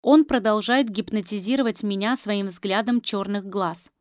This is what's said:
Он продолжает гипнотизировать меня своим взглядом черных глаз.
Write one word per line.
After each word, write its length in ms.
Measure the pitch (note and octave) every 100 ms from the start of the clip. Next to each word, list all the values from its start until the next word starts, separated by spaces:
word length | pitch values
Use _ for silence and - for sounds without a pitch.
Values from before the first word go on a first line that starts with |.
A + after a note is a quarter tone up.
Он 240 | - D4+
продолжает 640 | D4+ C4 G#3 G#3+ G#3 B3+ B3
гипнотизировать 920 | G3 - G#3+ - G#3 F#3+ C4+ A#3+ G#3
меня 320 | G#3 G3 G#3 C4
своим 320 | G#3 G#3 G3
взглядом 540 | F3 G3+ F#3+ A3 A#3+
черных 420 | - G3+ G3 G3+
глаз. 480 | G3 G3 F3+ E3+ - _